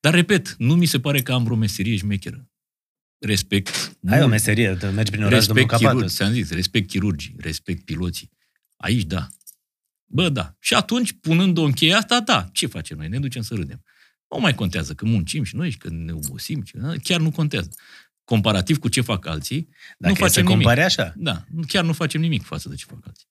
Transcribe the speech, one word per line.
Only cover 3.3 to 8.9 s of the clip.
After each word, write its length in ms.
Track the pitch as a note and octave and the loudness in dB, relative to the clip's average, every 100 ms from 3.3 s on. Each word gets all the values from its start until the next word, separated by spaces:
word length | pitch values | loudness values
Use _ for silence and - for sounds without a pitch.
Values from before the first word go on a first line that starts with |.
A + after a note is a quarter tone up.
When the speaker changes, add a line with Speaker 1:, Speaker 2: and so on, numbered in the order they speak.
| G2+ - G2+ G2 - - - F2+ | -2 2 -2 0 -8 -8 -6 2
Speaker 2:
Ai 100 | C#3 | 4
o 20 | |
Speaker 1:
mult. 100 | C#3+ | 6
Speaker 2:
meserie, 460 | G#2+ A2 G#2+ G#2+ F#2 | 4 2 2 2 0
te 140 | G2 | -2
mergi 220 | G2 F#2+ | 0 0
prin 120 | G#2 | 0
oraș, 220 | G#2 A2+ G#2+ | 4 4 4
domnul 100 | A2 B2 | 4 4
Speaker 1:
Respect 20 | |
Speaker 2:
Capatos. 220 | A2+ B2 | 4 4
Speaker 1:
chirurgi, 220 | B2+ F#2+ - | 4 0 0
ți-am 160 | G2 | 0
zis, 180 | A#2+ D#2+ | 0 -2
respect 380 | E2 F#2 A2+ F#2+ | -4 -2 -2 -2
chirurgii, 460 | F#2+ G2+ D2+ - - | -2 -2 -2 -8 -12
respect 480 | D#2+ D2+ - F2 - | -10 -10 -8 -10 -8
piloții. 440 | D#2 F2+ F2 - _ _ _ _ _ | -6 -4 -6 -14 _ _ _ _ _
Aici, 260 | F2+ | -2